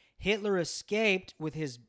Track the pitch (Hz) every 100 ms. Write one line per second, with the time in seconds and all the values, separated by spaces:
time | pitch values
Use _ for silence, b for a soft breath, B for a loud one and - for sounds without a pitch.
0 | _ _ 185 208 208 190 156 - - 208
1 | 220 185 - - 156 151 151 120